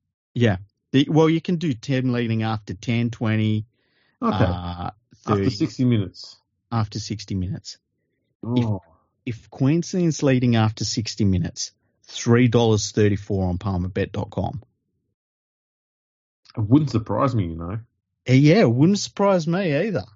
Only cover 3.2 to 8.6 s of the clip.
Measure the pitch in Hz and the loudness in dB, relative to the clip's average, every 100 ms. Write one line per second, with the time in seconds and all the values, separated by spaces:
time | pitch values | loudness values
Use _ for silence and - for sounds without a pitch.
3.2 | 113 110 110 110 107 _ _ _ _ _ | -2 0 0 -2 -4 _ _ _ _ _
4.2 | 233 - 90 90 87 87 90 - _ - | -2 0 0 0 -6 -8 -10 -12 _ -12
5.2 | - 104 98 113 160 - 127 113 87 - | -2 0 0 -2 -4 0 0 0 -2 -10
6.2 | - - _ _ _ 117 107 110 - 104 | -20 -20 _ _ _ -4 -4 -6 -8 -10
7.2 | - 98 92 160 - - _ _ _ _ | -8 -6 -6 -8 -12 -20 _ _ _ _
8.2 | _ _ 113 123 | _ _ -4 -2